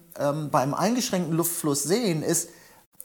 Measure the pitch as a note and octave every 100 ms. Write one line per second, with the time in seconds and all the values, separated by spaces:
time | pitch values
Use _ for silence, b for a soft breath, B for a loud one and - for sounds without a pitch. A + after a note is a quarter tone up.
0 | - - C#3+ D3+ D3 C#3+ C3+ - F#3+ B3
1 | - F#3 E3+ E3 E3+ - D#3 C#3 C#3+ A3
2 | A3 D#3+ C3 E3+ - B B B B -